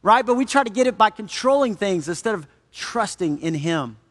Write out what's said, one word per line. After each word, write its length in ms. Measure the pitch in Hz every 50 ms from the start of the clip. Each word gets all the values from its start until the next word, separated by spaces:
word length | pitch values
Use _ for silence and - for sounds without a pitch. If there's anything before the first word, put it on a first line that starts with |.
right? 240 | _ 185 220 247 254
But 80 | 220 247
we 100 | 247 269
try 200 | - - 277 277
to 60 | 277
get 180 | 196 240 254 254
it 100 | 233 180
by 140 | 214 214
controlling 640 | 214 - 214 185 - - - 254 269 285 277 247 208
things 340 | 165 202 196 190 175 143 151
instead 260 | 175 - - 226 220
of 120 | 185 147 - _ _ _ _ _
trusting 680 | - - - - 240 220 190 - - 185 160 147 147
in 120 | 151 165 160
him. 440 | 151 143 165 165 160 135 117 110 110 _ _